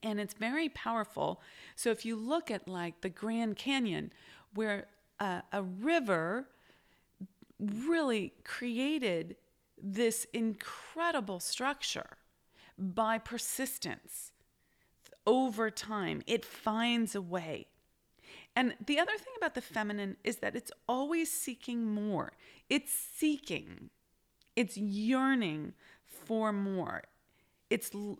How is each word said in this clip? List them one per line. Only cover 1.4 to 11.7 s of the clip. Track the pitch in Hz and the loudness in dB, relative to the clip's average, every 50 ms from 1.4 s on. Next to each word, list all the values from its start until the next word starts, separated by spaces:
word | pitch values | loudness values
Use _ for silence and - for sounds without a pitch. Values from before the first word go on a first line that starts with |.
| - - - - - - - | -8 -20 -20 -20 -20 -16 -8
So | - - 240 | -2 0 0
if | 220 220 - | 0 0 0
you | 226 226 | -4 -4
look | 220 220 247 302 339 330 - | -4 -2 0 0 0 0 -2
at, | 220 190 - - | -4 -4 -4 -6
like, | 185 180 175 170 160 - | -6 -4 -4 -4 -6 -4
the | - 190 | -6 -6
Grand | 170 - 208 220 226 226 233 220 202 | -6 -4 -4 -2 0 0 0 0 -2
Canyon, | - - 269 277 269 240 214 165 151 151 - - - - - - - - _ - | -2 -2 0 2 2 2 2 0 0 -2 -6 -10 -14 -20 -20 -20 -20 -18 _ -4
where, | 202 220 214 202 196 - - - _ _ _ _ - | -2 0 0 0 -2 -4 -10 -16 _ _ _ _ -2
uh, | 208 196 180 180 - - - | -2 -2 -2 -2 -4 -4 -2
a | 202 190 | -2 -2
river | 185 185 190 220 302 339 339 262 208 185 165 160 170 202 247 277 - _ _ _ - - _ _ _ _ _ _ _ _ - 190 - _ _ - _ - - | -2 -4 0 2 4 4 4 6 4 4 4 4 2 0 -2 -4 -8 _ _ _ -20 -20 _ _ _ _ _ _ _ _ -16 -16 -16 _ _ -20 _ -10 -4
really | 208 208 202 220 254 311 339 330 302 262 233 214 185 - - _ - | -4 -2 -2 -2 2 2 4 4 4 4 2 2 0 -2 -6 _ -12
created | - - - 247 247 226 233 262 285 311 302 254 208 175 165 165 170 - _ _ _ _ _ _ _ _ - - | -10 -8 -4 -4 -2 0 2 2 2 2 2 2 2 2 2 0 -4 -8 _ _ _ _ _ _ _ _ -10 -8
this | 202 190 208 240 - - - - - - | -4 2 4 4 4 4 2 -4 -4 -2
incredible | 233 226 226 208 - - - - - - - - 320 339 339 330 277 208 196 190 175 | 0 0 0 0 -2 -6 -10 -10 -12 -12 -10 -4 0 2 2 2 2 0 -2 -4 -4
structure | - - - - - 269 | -4 -4 -2 0 0 -2